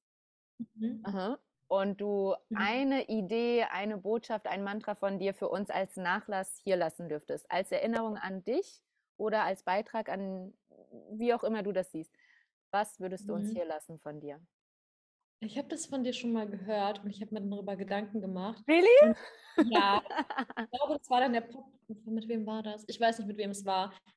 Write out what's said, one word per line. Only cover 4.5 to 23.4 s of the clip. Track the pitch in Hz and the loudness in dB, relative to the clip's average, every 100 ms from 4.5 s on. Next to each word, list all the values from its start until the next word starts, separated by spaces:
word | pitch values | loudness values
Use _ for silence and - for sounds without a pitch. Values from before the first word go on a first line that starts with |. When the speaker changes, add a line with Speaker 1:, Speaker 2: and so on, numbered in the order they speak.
| 185 | -4
Speaker 2:
Mantra | 202 208 - 202 | -4 -4 -4 -2
von | 196 196 | -2 0
dir | 196 196 | -2 -2
für | 190 | -2
uns | 190 202 | -2 -2
als | - 190 - | -2 -4 -4
Nachlass | 175 185 - 190 190 - | -2 -2 -2 -4 -4 -6
hier | 202 185 | 0 2
lassen | 165 - 170 | 2 -2 -6
dürftest, | 151 - 147 - | -6 -4 -8 -2
als | 175 202 | -2 0
Erinnerung | - 226 226 226 208 | 0 2 0 -2 -4
an | 190 190 | -6 -6
dich | 202 285 - - _ _ _ - | -2 -2 -2 -8 _ _ _ -6
oder | 214 214 | 0 2
als | 175 196 | 2 -2
Beitrag | - 190 214 226 214 | -2 -2 -2 -4 -4
an, | 190 196 190 185 - _ - - 107 78 | -4 -6 -8 -10 -18 _ -20 -20 -20 -14
wie | 214 240 - | -2 2 2
auch | |
immer | - 220 | 2 0
du | 202 | 0
das | 185 180 | -2 -2
siehst, | 160 160 _ _ _ _ _ _ | -6 -12 _ _ _ _ _ _
was | 202 220 - | -2 -2 -4
würdest | 180 185 202 | -8 -8 -6
du | 208 | -4
uns | 208 | -4
Speaker 1:
Mhm. | 220 | -4
Speaker 2:
hier | 165 | -4
lassen | 156 - 160 | -6 -10 -14
von | 151 151 | -12 -12
dir? | 143 143 170 _ _ _ _ _ _ _ _ _ | -12 -14 -16 _ _ _ _ _ _ _ _ _
Speaker 1:
Ich | 220 277 | -8 -6
hab | 285 | -6
das | 302 - | -8 -4
von | 269 | -2
dir | 254 | -2
schon | 233 240 | -2 0
mal | 226 208 | 0 0
gehört | 202 185 214 202 208 | -4 -2 0 2 -2
und | 202 | -6
ich | 196 | -8
hab | 214 | -6
mir | 214 | -4
darüber | 196 202 196 190 | -4 -4 -4 -6
Gedanken | 196 202 208 214 | -2 -2 -2 -4
gemacht. | 190 185 196 226 220 | -4 -4 -4 -4 4
Speaker 2:
Really? | 330 381 508 605 - - - - - | 8 12 12 12 8 -2 -18 -4 2
Speaker 1:
Und | 240 | 4
ja, | 214 196 208 - | 4 6 4 0
Speaker 2:
<laughs> | - 277 - 247 - 226 | -4 -4 -4 -6 -6 -8
Speaker 1:
ich | |
glaube, | 247 285 294 | -2 -2 -2
das | - | 0
war | 247 | 4
dann | 262 | 4
der | 233 | 2
Pop-, | 233 254 - - - 214 220 | -2 -10 -18 -20 -16 -14 -6
mit | 220 226 | -4 -2
wem | 233 214 | -4 -4
war | 220 | -6
das? | 214 214 214 | -6 -8 -10
Ich | 208 | 2
weiß | 226 226 | 2 2
nicht, | 202 | -4
mit | |
wem | 208 | -6